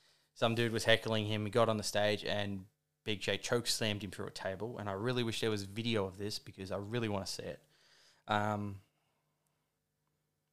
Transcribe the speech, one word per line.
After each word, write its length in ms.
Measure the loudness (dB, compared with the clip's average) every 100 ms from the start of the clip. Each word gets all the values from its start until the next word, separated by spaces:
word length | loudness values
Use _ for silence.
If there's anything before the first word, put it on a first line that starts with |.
| _ _ _
some 200 | 0 2
dude 180 | 2 0
was 120 | 2
heckling 420 | 4 4 4 0 0
him. 180 | -2
He 60 | 0
got 180 | 2 4
on 80 | 2
the 60 |
stage 420 | 0 2 2 2
and 400 | -2 -2 -2 -6 -10 _ _ _
Big 160 | -6 -4
J 160 | -2 -2
choke 300 | 0 0 0
slammed 360 | 0 0 -2
him 60 | -4
through 160 | -8 -10
a 20 |
table. 460 | -6 -4 -4 -6 -6
And 100 | -6
I 40 |
really 300 | -2 0 0
wish 160 | 0 0
there 100 | 0
was 140 | 0
video 420 | -4 -4 0 0 0
of 100 | -4
this 220 | -6 -8
because 320 | -10 -12 -6
I 60 | -6
really 320 | -4 -2 -2
wanna 180 | -2 -4
see 160 | -8
it. 180 | -8 -10 _ _ _ _ _ _ 6
Um, 480 | 6 6 2 -2 -6 -14 _ _ _ _ _ _ _ _ _ _ _ _ _ _ _ _